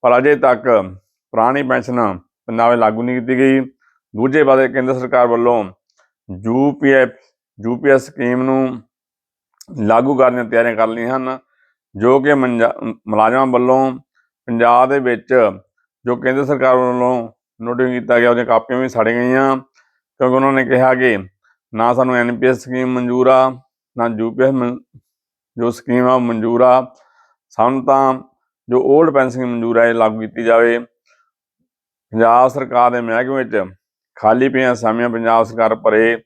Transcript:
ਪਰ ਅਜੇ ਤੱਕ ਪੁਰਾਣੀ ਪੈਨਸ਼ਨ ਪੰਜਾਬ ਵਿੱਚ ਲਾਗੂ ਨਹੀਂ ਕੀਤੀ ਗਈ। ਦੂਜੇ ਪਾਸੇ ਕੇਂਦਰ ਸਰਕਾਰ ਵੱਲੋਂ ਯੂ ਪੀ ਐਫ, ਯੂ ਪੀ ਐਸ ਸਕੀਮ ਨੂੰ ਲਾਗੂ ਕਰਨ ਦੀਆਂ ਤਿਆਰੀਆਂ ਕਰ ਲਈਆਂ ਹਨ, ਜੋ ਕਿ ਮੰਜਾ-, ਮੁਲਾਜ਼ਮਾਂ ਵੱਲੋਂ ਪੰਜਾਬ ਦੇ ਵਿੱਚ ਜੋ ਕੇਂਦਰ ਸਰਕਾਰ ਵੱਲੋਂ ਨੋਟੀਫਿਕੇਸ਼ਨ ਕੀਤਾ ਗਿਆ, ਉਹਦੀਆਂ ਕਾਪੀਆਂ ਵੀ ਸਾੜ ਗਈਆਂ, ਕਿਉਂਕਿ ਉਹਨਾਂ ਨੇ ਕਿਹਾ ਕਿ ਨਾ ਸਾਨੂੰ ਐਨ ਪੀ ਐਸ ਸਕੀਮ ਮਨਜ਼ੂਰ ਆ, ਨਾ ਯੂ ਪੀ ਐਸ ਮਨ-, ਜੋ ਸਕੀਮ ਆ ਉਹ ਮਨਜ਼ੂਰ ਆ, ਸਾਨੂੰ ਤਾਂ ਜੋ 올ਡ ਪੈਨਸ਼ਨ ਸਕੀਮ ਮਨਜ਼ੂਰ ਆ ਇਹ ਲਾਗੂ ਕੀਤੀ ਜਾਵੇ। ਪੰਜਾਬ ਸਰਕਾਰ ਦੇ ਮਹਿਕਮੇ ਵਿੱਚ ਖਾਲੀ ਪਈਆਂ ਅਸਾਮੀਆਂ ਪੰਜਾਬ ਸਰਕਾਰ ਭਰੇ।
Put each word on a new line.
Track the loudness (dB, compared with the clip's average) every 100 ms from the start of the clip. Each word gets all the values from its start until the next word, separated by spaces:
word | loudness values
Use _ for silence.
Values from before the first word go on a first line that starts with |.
ਪਰ | 2 2
ਅਜੇ | 2 2
ਤੱਕ | 2 0 0 0 -2 -12 _ _ _
ਪੁਰਾਣੀ | -2 0 0
ਪੈਨਸ਼ਨ | -2 -4 -2 -4 -2 -4 _ _ -10
ਪੰਜਾਬ | -2 0
ਵਿੱਚ | 2
ਲਾਗੂ | 0 -2
ਨਹੀਂ | -4 -6
ਕੀਤੀ | -4 0
ਗਈ। | 2 2 -2 _ _ _ _
ਦੂਜੇ | -4 -2 0
ਪਾਸੇ | 2 2 2
ਕੇਂਦਰ | 0 -2
ਸਰਕਾਰ | -4 -2 0 2
ਵੱਲੋਂ | 2 2 0 -4 -12 _ _ _ _ _
ਯੂ | -10 -4 0 0 0
ਪੀ | 2
ਐਫ, | 4 2 -2 _ _ _ _
ਯੂ | -8 -2
ਪੀ | 2
ਐਸ | 2 0
ਸਕੀਮ | -6 -4 -2
ਨੂੰ | 0 -2 -2 -6 _ _ _ _ _ _ _ _ -18 -6
ਲਾਗੂ | 0 2 2 2
ਕਰਨ | 2
ਦੀਆਂ | 0 -2
ਤਿਆਰੀਆਂ | 0 0 0
ਕਰ | -2
ਲਈਆਂ | -2 -4 -4
ਹਨ, | -6 -10 _ _ _ _ _ -2
ਜੋ | 2 2
ਕਿ | 2
ਮੰਜਾ-, | 0 0 0 -2 -2 -10 -12 -6
ਮੁਲਾਜ਼ਮਾਂ | 0 2 2 0
ਵੱਲੋਂ | 0 2 2 0 -4 _ _ _ _ -8
ਪੰਜਾਬ | 0 2 4 2
ਦੇ | 0
ਵਿੱਚ | 0 -4 0 2 2 -2 _ _ _ _ -6
ਜੋ | -4
ਕੇਂਦਰ | -2 -2 -2
ਸਰਕਾਰ | 0 2 2
ਵੱਲੋਂ | 0 0 -2 -2 -6 _ _ _
ਨੋਟੀਫਿਕੇਸ਼ਨ | -8 -2 -2 -2
ਕੀਤਾ | 0 2
ਗਿਆ, | 2
ਉਹਦੀਆਂ | 2 2
ਕਾਪੀਆਂ | 0 0 -4
ਵੀ | -4
ਸਾੜ | -2 -2
ਗਈਆਂ, | 0 0 0 0 -2
ਕਿਉਂਕਿ | -6 _ _ _ _ _ 0 2
ਉਹਨਾਂ | 0
ਨੇ | 0 0
ਕਿਹਾ | 2 2 2
ਕਿ | 2 0 -6 _ _ _ _
ਨਾ | -2 0
ਸਾਨੂੰ | 0 0 0
ਐਨ | -2 0
ਪੀ | -2
ਐਸ | -2
ਸਕੀਮ | -6 -6 -4
ਮਨਜ਼ੂਰ | -4 -2 0 2
ਆ, | 4 2 -2 _ _ _ -6
ਨਾ | -6
ਯੂ | -4 -6
ਪੀ | 0
ਐਸ | 0
ਮਨ-, | 0 -4 -6 _ _ _ _ _ _ _ -6
ਜੋ | -4
ਸਕੀਮ | -4 -4 0 2
ਆ |
ਉਹ | 0
ਮਨਜ਼ੂਰ | 0 -4 -2 2
ਆ, | 4 4 0 _ _ _ _ _ _
ਸਾਨੂੰ | -2 -2 0 0
ਤਾਂ | 2 2 -2 -8 _ _ _ -2
ਜੋ | -2 2
올ਡ | 4 4
ਪੈਨਸ਼ਨ | 2 -2
ਸਕੀਮ | -4 -6
ਮਨਜ਼ੂਰ | -4 -2 2
ਆ | 2
ਇਹ |
ਲਾਗੂ | 2 0 -2
ਕੀਤੀ | -10 -6
ਜਾਵੇ। | 2 4 4 0
ਪੰਜਾਬ | -6 _ _ _ _ _ _ _ _ _ _ _ _ 0 4 4 2
ਸਰਕਾਰ | 0 -4 0 0
ਦੇ | 0
ਮਹਿਕਮੇ | -4 -4 -2 -4
ਵਿੱਚ | -4 -4 -6 -12 _ _ _ -2
ਖਾਲੀ | 0 2 2
ਪਈਆਂ | 0 0
ਅਸਾਮੀਆਂ | 0 -2 -2 -2
ਪੰਜਾਬ | -2 0 0
ਸਰਕਾਰ | 0 0 -2 0
ਭਰੇ। | 0 2 2 0